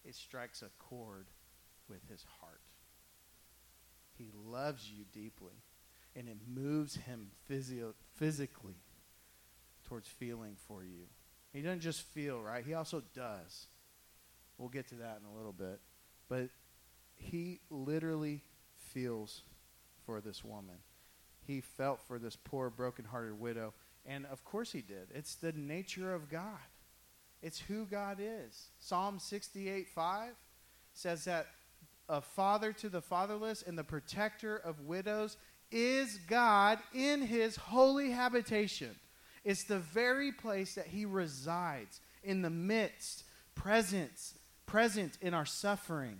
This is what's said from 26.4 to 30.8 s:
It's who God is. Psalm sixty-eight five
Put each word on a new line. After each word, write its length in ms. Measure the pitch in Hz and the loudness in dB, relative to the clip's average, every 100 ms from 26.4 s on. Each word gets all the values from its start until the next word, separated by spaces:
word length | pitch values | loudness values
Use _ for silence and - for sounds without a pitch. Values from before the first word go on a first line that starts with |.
| 196 196 - - - - - - - - | -6 -10 -16 -20 -20 -20 -20 -20 -20 -12
It's 180 | 165 156 | -10 -10
who 260 | - 208 214 | -6 -4 -2
God 340 | 202 202 196 | -4 -4 -4
is. 460 | 208 226 117 - - - | -4 -6 -10 -14 -20 -16
Psalm 400 | - 180 196 196 | 0 2 2 -2
sixty-eight 720 | - 202 - 196 196 196 180 | -6 -6 -6 -6 -4 -4 -4
five 440 | - 165 196 233 233 - - - - | 0 0 0 -4 -12 -20 -20 -20 -20